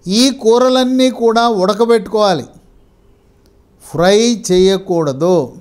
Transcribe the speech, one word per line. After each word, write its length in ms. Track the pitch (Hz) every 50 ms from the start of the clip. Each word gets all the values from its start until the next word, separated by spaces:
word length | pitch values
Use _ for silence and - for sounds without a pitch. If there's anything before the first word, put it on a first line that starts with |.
| _
ఈ 180 | 175 190 226 254 277
కూరలన్నీ 800 | 254 269 - 220 226 240 254 254 254 262 254 254 254 254 262 254
కూడా 340 | 247 247 233 226 220 233 233 240
ఉడకబెట్టుకోవాలి, 960 | 226 190 185 196 208 196 233 226 233 226 196 - - 214 214 202 180 143 117 - - - _ _ _ _ _ _ _ _ _ _ _ _ _ _ _ _ _ _ _ _ _ _ _ _ -
ఫ్రై 340 | - - 147 170 185 202 214 233 240 240 196 -
చేయకూడదు. 920 | - 180 185 185 190 196 185 190 - 180 170 160 147 131 131 160 180 185 170 135 120 - -